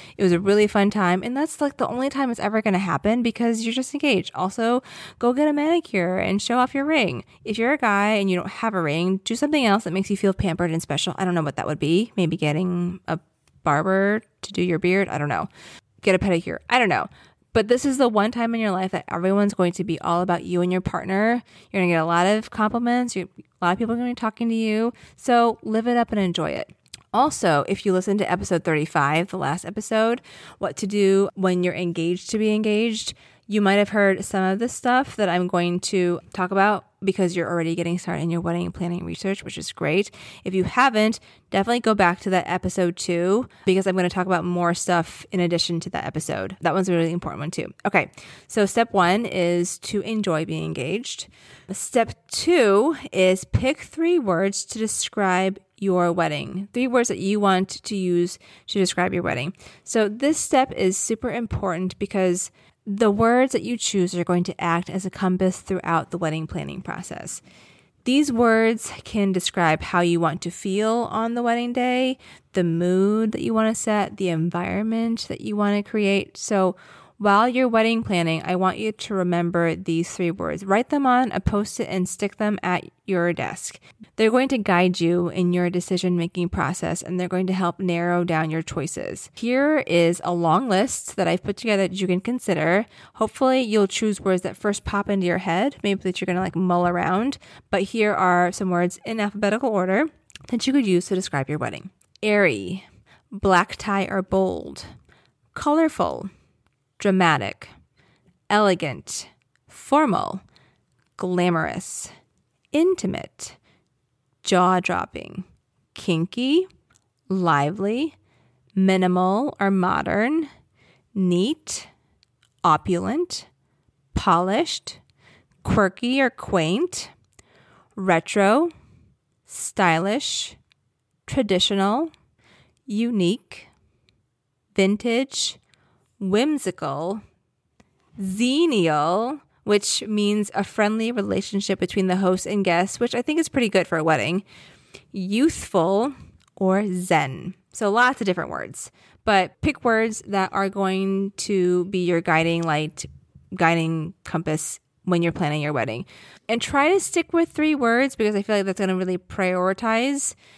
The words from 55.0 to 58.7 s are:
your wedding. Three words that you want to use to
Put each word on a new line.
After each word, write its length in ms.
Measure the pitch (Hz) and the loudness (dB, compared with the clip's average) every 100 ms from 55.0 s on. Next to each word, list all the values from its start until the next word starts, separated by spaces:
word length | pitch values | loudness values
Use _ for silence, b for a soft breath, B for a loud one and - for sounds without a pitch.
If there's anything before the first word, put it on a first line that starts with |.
| - - 190 180 190 196 _ _ | -4 0 2 2 0 -2 _ _
your 340 | 196 180 175 | 0 2 2
wedding. 560 | 170 160 147 143 185 202 | 2 0 -2 -6 -8 -6
Three 120 | 247 254 | -2 0
words 220 | 247 240 | 2 2
that 100 | - | 0
you 220 | 190 208 | 0 2
want 280 | 202 185 190 | 4 2 0
to 260 | - - 202 | -6 -8 -4
use 420 | 180 175 175 - B B | 0 0 0 -4 B B
to 100 | - | -6